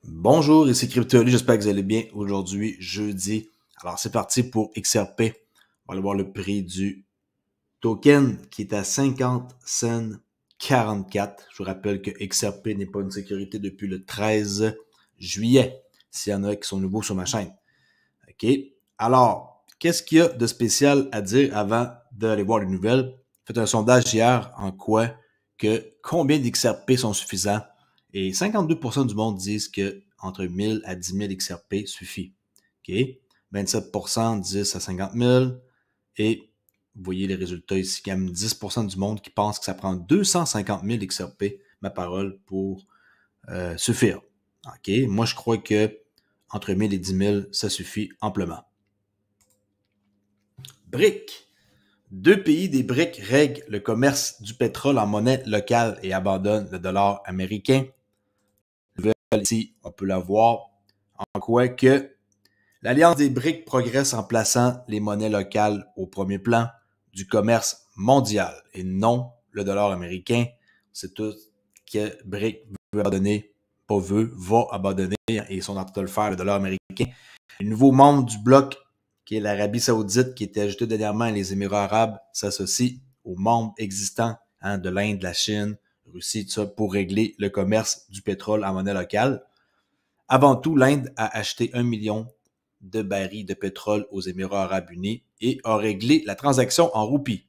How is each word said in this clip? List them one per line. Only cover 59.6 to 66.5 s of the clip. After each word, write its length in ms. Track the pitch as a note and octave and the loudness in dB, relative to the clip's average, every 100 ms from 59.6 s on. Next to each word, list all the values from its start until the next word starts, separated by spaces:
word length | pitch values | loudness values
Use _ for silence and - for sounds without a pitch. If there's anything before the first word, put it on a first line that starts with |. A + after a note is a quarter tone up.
| - _ | -2 _
on 80 | E2+ | -18
peut 160 | - F#2+ | -8 -2
la 140 | F#2 | -2
voir 500 | F2+ G#2 A#2 A2+ - _ _ _ _ - | 0 4 4 2 -6 _ _ _ _ -16
en 220 | G2+ G2+ | -12 -10
quoi 260 | - A#2 B2 | 2 4 4
que 480 | B2+ C3 C#3 C#3 _ _ _ _ _ _ _ | 6 6 6 2 _ _ _ _ _ _ _
l'Alliance 340 | A2+ C3 E3+ D#3+ | 0 6 6 6
des 120 | C#3+ | 2
brics 360 | B2 C#3 E3 | 2 -2 -4
progresse 500 | - C3 A#2+ B2+ C3+ | -2 -2 0 0 0
en 80 | A#2 | -4
plaçant 600 | G2+ A#2 A2+ B2 B2 B2 - | 0 0 2 2 2 0 -6
les 140 | G#2 | -4
monnaies 280 | G#2 G#2 G#2+ | -2 -2 0
locales 600 | G#2 G2 A2 G#2+ G2+ - - | 0 0 0 2 0 -8 -12
au 100 | F#2 | -10
premier 320 | - F#2+ G2 | -6 -4 -2
plan 300 | A#2 | 0